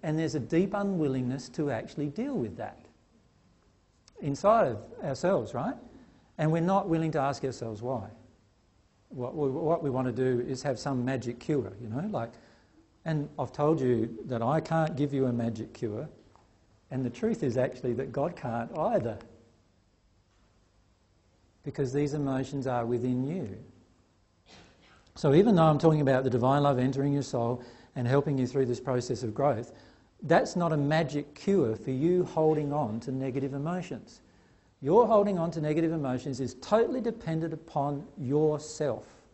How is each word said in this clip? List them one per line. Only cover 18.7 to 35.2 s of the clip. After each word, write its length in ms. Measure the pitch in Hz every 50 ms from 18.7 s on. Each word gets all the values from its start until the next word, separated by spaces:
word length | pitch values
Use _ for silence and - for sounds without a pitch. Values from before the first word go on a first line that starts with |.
| -
either, 420 | 160 160 208 247 196 120 117 107 107 - - - - - _ _ _ _ _ _ _ _ _ _ _ _ _ _ _ _ _ _ _ _ _ _ _ _ _ _ _ _ _ _ _ _ _ _ _ _ _ _ _ _ _ _ _ _
because 280 | 143 - - 139 123
these 220 | 123 143 147 143 139
emotions 520 | 151 143 139 135 131 135 - - 139 127
are 200 | 135 123 120 117
within 380 | 117 123 120 123 127 127 123 131
you. 340 | 139 165 190 147 101 95 107 - - - - - _ _ _ _ _ _ _ _ _ _ _ _ - - - - - - _ _ - - - _ _ _
So 200 | - - 151 135
even 220 | 160 202 240 214
though 80 | 170 165
I'm 140 | 160 156 143
talking 220 | 165 165 156 151
about 240 | 147 135 135 131 135
the 60 | 131
divine 320 | 120 123 113 127 139 143
love 160 | 143 143 135 123
entering 340 | 127 131 135 139 139 143
your 100 | 143 143
soul 400 | 131 - - 123 117 117 123 123 - - - - - - _
and 100 | 143 123
helping 320 | 120 131 143 143 160 143 131
you 80 | 127
through 200 | 117 120 139 135
this 140 | 120 123 -
process 420 | - 143 127 127 120 - 127 107
of 120 | 127 110 107
growth, 380 | 135 139 147 127 107 120 - - - - - - _ _ _ _ _
that's 340 | - 135 165 185 - - -
not 160 | 180 175 165
a 40 | 160
magic 580 | 151 143 143 151 160 165 135 143 147 143 - -
cure 420 | - - - 196 190 147 110 110
for 140 | 110 - -
you 340 | 131 131 147 170 180 180 175
holding 480 | 180 - 165 160 156 156 156 151 143
on 280 | 143 151 151 110 107 117
to 120 | 117 143
negative 420 | 131 131 135 135 117 135 131 139 135
emotions. 640 | 139 143 160 175 185 170 - 139 120 - - - - _ _ _ _ _ _ _ _ _ _ _ _
Your 240 | 135 135 170 226 240
holding 320 | 208 226 208